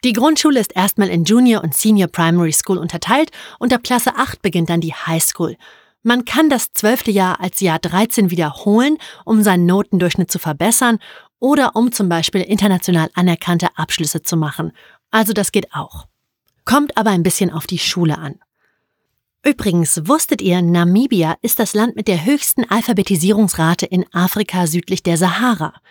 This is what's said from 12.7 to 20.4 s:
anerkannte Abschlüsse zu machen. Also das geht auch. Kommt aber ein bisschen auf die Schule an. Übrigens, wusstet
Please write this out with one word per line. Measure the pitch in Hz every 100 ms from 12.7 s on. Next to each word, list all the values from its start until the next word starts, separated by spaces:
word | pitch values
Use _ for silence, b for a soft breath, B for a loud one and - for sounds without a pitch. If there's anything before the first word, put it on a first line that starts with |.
| 180 - 175 160
anerkannte | - 180 170 - 170 175 -
Abschlüsse | 160 - 156 165
zu | - 165
machen. | 151 - 165 b b b _
Also | 220 214
das | 202 196
geht | 202 -
auch. | 147 - - - _ _ _ _ _
Kommt | - 262 294 -
aber | 220
ein | 185
bisschen | 170 - 185
auf | 156 -
die | 180
Schule | - - 165 151
an. | 156 - _ _ _ _ _ _ _ _ _ _
Übrigens, | 294 - 208 175 160 - 156
wusstet | 302 - -